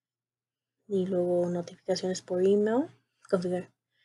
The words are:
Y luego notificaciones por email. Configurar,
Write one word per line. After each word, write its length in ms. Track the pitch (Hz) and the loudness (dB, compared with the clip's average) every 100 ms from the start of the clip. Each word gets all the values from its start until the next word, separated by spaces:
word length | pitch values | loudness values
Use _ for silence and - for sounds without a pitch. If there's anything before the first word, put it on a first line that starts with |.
| _ _ _ _ _ _ _ _ - | _ _ _ _ _ _ _ _ -4
Y 200 | 196 185 | -2 0
luego 440 | 185 175 175 175 | 0 0 0 0
notificaciones 720 | 175 170 180 - 180 180 185 | -2 -6 -10 -4 -2 -2 -6
por 240 | - 180 190 | -4 0 4
email. 420 | 208 214 233 330 - _ _ _ | 4 2 0 -2 -8 _ _ _
Configurar, 460 | 185 180 180 - _ _ _ | -2 0 -6 -8 _ _ _